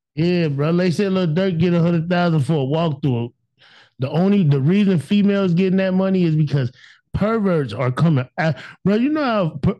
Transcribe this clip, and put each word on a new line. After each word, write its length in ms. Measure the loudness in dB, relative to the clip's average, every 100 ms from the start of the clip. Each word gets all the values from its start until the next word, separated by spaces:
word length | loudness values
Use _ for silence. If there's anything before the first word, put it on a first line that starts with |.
| _ -4
Yeah, 320 | 0 0 -2
bro. 240 | -2 0 0
They 160 | 0
said 220 | 0 0
Lil 140 | 0 0
Durk 320 | 0 -2 0
get 140 | 2
a 80 | 2
hundred 280 | 2 0 0
thousand 320 | 0 2 0
for 120 | 0
a 120 | -2 0
walkthrough. 680 | -2 -2 -2 -2 -2 -4 _ _ _ -20 -20 _ -8
The 100 | -4
only, 340 | 0 2 2
the 160 | 2 2
reason 400 | 2 2 2 0
females 540 | 0 0 2 2 0
getting 240 | 0 0 0
that 160 | 0
money 300 | 0 0 2
is 120 | 2 2
because 360 | 0 0 -4 -8 -20 -20 _
perverts 580 | -4 -2 0 0 0 -2
are 200 | -4 -4
coming 360 | 0 2 2 -2 -2
at, 220 | -2 -2 -10 -6
bro, 120 | -2 0
you 140 | 0
know 140 | -2
how 260 | -2 0 -2 -2
per-, 160 | -4 -4